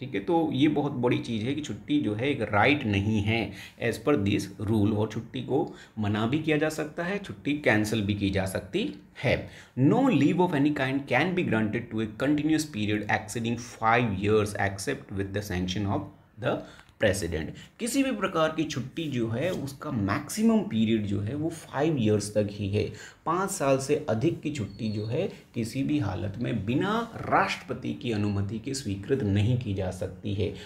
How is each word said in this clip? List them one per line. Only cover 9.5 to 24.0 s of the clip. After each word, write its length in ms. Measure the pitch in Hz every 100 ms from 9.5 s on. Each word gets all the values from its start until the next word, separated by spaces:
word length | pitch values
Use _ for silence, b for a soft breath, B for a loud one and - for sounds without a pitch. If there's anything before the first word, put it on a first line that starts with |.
| B B 123
No 200 | 139 226
leave 380 | 269 151 151 175
of 140 | 180
any 260 | 139 147 147
kind 220 | 131 135 -
can 220 | 127 180
be 140 | 180 131
granted 320 | 113 107 117 -
to 60 | 110
a 60 | 110 -
continuous 420 | 135 147 151 156 151 107
period 260 | 104 107
exceeding 540 | 104 107 - 120 113 117
five 600 | - - 113 123 117 95
years 240 | 104 107 101
except 680 | - 101 98 - - - 95
with 160 | 98 104
the 120 | 98
sanction 360 | 90 90 110 101
of 140 | 143 - - - -
the 120 | 139 - B B B -
प्रेसिडेंट। 540 | 107 95 85 80 78 - B B
किसी 220 | 233 277
भी 100 | 269
प्रकार 380 | 208 190 165 156
की 140 | 160
छुट्टी 400 | 151 135 123 -
जो 240 | 160 123 113
है 220 | 113 131
उसका 400 | - 135 - 151
मैक्सिमम 680 | 127 95 139 - - 226 220
पीरियड 480 | 175 113 110 113 101
जो 140 | 101
है 140 | 104
वो 160 | 147 165
फाइव 460 | 165 - 131 156 143
ईयर्स 360 | 107 104 -
तक 140 | 107 101
ही 180 | - 101
है। 240 | 104 - B B B -
पाँच 240 | 175 190
साल 280 | 190 139 135
से 280 | 131 143